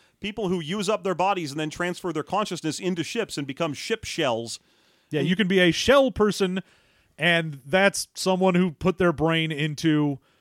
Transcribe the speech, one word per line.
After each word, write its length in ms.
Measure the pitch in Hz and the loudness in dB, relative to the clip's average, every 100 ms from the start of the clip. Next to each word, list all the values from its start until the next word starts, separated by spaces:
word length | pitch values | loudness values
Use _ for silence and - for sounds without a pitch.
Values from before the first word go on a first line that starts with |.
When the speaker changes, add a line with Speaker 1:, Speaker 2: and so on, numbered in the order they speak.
| _ _ | _ _
Speaker 1:
people 280 | 202 220 190 | -10 -4 -2
who 120 | 180 | -2
use 280 | 151 208 185 | -2 -4 0
up 160 | 208 | 0
their 100 | 185 | -2
bodies 360 | 170 185 196 151 | 0 0 0 -4
and 80 | 147 | -6
then 100 | 156 | -6
transfer 420 | - 175 175 180 | -4 -6 -4 -6
their 100 | 156 | -6
consciousness 560 | - 190 208 170 160 143 | -4 -4 -4 -4 -6 -4
into 240 | 185 175 | -4 -4
ships 320 | 156 226 196 - | -4 -6 -6 -6
and 80 | 143 | -8
become 260 | 131 165 | -4 -6
ship 300 | 131 - 220 | -6 -6 -6
shells. 540 | - - 143 117 117 - _ _ _ _ _ | -6 -2 0 -2 -6 -12 _ _ _ _ _
Speaker 2:
Yeah, 100 | 151 | -2
Speaker 1:
And 80 | 143 | 0
Speaker 2:
you 80 | 185 | 0
can 100 | 185 | 2
be 120 | 190 | 4
a 100 | 180 | 4
shell 380 | - - 277 262 | 4 4 4 4
person, 520 | - 208 - 190 185 - _ _ _ _ - | 2 0 2 -2 -2 -8 _ _ _ _ -2
and 440 | 160 170 160 139 139 | 2 2 0 -10 -2
that's 420 | 185 196 - - | 2 4 2 -10
someone 400 | - 190 185 190 | -4 -2 2 4
who 160 | 180 185 | 4 2
put 260 | 143 185 180 | 0 -2 2
their 140 | 180 | 2
brain 380 | 143 160 165 160 | 2 0 2 -2
into 640 | 147 156 147 165 151 147 135 _ _ | -2 -4 0 2 4 2 -2 _ _